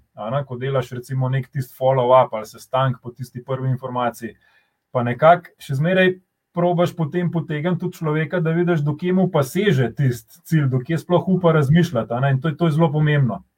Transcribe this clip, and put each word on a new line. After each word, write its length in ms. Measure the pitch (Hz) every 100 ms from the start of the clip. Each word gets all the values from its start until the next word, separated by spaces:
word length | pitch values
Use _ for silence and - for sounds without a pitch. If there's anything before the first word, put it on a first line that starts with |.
| _
a 180 | - 107
ne, 100 | 135
ko 120 | 139 123
delaš, 320 | 131 135 127
recimo, 380 | 123 123 131 131
nek 200 | 135 131
tisti 260 | 139 131 -
follow-up 540 | 131 131 120 127 120
ali 140 | 110 107
sestanek 520 | 113 - 131 135 127
po 140 | 123
tisti 320 | - 135 135
prvi 260 | 127 131 131
informaciji, 640 | 127 127 123 120 113 113 - _ _ _ _ _
pa 100 | 127
nekako 480 | 120 120 156 170 - _
še 180 | - 135
zmeraj 400 | 160 190 185 185 _ _ _ 170
probaš 400 | 175 170 175 -
potem 340 | 151 180 175
potegniti 460 | 170 147 151 165 170
tudi 180 | 180 180
človeka, 420 | 160 156 151 185
da 100 | 160
vidiš, 280 | 165 175 170
do 140 | 147 147
kje 160 | 180
mu 140 | 185 180
pa 140 | 156
seže 480 | 131 180 202 139 120
tisti 480 | - 139 117 - -
cilj, 220 | - 160 139
do 120 | 127
kje 180 | 123 160
sploh 300 | - 175 175
upa 240 | 180 170
razmišljati, 640 | 160 131 165 170 120 110
a 60 | 117
ne, 120 | 139
in 100 | 131
to 60 | 160
je, 100 | 139
to 80 | 170
je 60 |
zelo 180 | 147 165
pomembno, 520 | 151 151 147 127 98 -